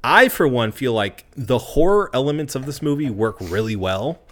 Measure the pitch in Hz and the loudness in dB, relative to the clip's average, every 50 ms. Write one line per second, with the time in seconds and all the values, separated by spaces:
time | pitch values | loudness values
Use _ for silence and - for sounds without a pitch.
0 | - 127 156 214 254 254 - - 180 143 123 120 117 110 104 - 135 123 113 107 | 2 6 6 6 6 4 4 2 2 2 2 2 0 -2 -4 -4 -2 0 0 0
1 | 101 101 - - - _ _ - 120 98 127 120 - - - 180 160 185 202 208 | -2 -2 -4 -10 -20 _ _ -12 -4 -2 -2 -2 -2 0 2 4 4 6 4 2
2 | 196 - - 127 135 147 147 156 151 139 - 135 131 147 139 - 156 147 143 143 | 2 0 -2 -2 0 0 -2 -4 -6 -6 -6 -8 -8 -8 -10 -4 -2 -2 -2 0
3 | 151 131 104 98 110 110 104 - 95 85 87 104 110 110 110 98 92 92 95 95 | -2 -4 -2 -2 -2 -2 -2 -6 -8 -4 -4 -2 -2 -2 -4 -4 -2 -2 -2 -2
4 | 110 151 165 - _ _ | -4 -6 -6 -8 _ _